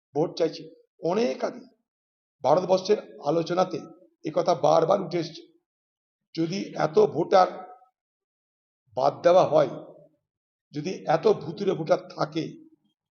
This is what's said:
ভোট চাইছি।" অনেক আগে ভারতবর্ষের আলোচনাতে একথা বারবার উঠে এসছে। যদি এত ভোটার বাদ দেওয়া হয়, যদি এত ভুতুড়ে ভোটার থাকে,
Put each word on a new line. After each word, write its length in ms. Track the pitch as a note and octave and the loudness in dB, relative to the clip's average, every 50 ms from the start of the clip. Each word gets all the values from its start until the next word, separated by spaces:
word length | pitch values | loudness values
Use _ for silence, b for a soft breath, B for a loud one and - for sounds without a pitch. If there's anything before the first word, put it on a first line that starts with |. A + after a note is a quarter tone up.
| _ _ - | _ _ -4
ভোট 220 | C#3 D#3+ F3+ - - | -2 -2 -2 -2 -2
চাইছি।" 320 | F3 D3+ D3 - - - - _ _ _ _ - - | -2 -2 -2 -6 -16 -18 -20 _ _ _ _ -8 -4
অনেক 400 | D#3+ F3+ G#3+ A#3+ B3+ - - B3 | -2 0 0 0 -2 -2 -4 -6
আগে 220 | F#3+ - - - - _ _ _ _ _ _ _ _ _ _ _ _ _ _ - | -6 -6 -8 -18 -20 _ _ _ _ _ _ _ _ _ _ _ _ _ _ 0
ভারতবর্ষের 540 | B2+ D3+ F3+ F3+ F3 F#3+ F#3 F#3 - G#3 G#3 - - - - - | 2 2 2 2 2 0 0 2 0 0 0 -2 -10 -14 -8 -4
আলোচনাতে 540 | C#3+ D#3 E3+ D#3+ E3 F3 F3 F#3 - - C#3 - - - _ _ _ _ _ - | -2 0 0 -2 -2 0 0 0 -2 -2 -10 -12 -12 -20 _ _ _ _ _ -10
একথা 300 | D#3+ D#3 F3+ E3 F#3+ F3 | -4 -2 -2 0 0 0
বারবার 460 | - - D3 D#3+ E3 E3 E3 F#3+ F#3+ | 2 4 4 4 4 4 4 2 0
উঠে 160 | F#3+ D#3+ D#3+ F3 | 0 -2 -4 -4
এসছে। 240 | D#3+ - - - - _ _ _ _ _ _ _ _ _ _ _ _ _ _ _ _ _ - D#3 | -4 -6 -10 -16 -20 _ _ _ _ _ _ _ _ _ _ _ _ _ _ _ _ _ -6 -4
যদি 360 | E3 E3 F3+ G3 - - - - | -4 -4 -4 -6 -8 -8 -4 -2
এত 220 | - D#3 - G#3 | -2 0 4 4
ভোটার 680 | - - - C3+ F3 - - F#3+ F3+ F3+ - - - - - - _ _ _ _ _ _ _ _ _ _ _ _ _ _ _ _ _ _ _ _ _ _ - | 2 2 2 -2 -2 4 4 4 4 4 0 -8 -16 -18 -20 -20 _ _ _ _ _ _ _ _ _ _ _ _ _ _ _ _ _ _ _ _ _ _ -6
বাদ 260 | B2+ C3 C#3+ C3+ - | 0 0 0 0 2
দেওয়া 240 | - E3+ F3 F#3 D#3+ | 4 6 6 6 6
হয়, 240 | - - D#3 D3 A#2+ - - - - - - - _ _ _ _ _ _ _ _ _ _ _ _ _ | 4 4 2 2 2 -2 -10 -16 -18 -20 -20 -20 _ _ _ _ _ _ _ _ _ _ _ _ _
যদি 340 | - D3 D3+ F#3 F#3+ - - - | -12 -8 -8 -8 -8 -8 -4 -2
এত 200 | D3+ E3 E3 A3+ | -2 2 2 2
ভুতুড়ে 460 | G3+ - - - - - G3+ - - | 2 0 -2 -10 -8 -6 -4 -4 -4
ভোটার 240 | D3+ E3 D#3 F3+ E3 | -2 0 0 0 -2
থাকে, 720 | - - - - D#3+ D#3 - D#3+ D#3+ - - - - - _ _ _ _ _ _ _ _ | -2 -8 -6 -6 -6 -4 -4 -6 -8 -8 -10 -16 -20 -20 _ _ _ _ _ _ _ _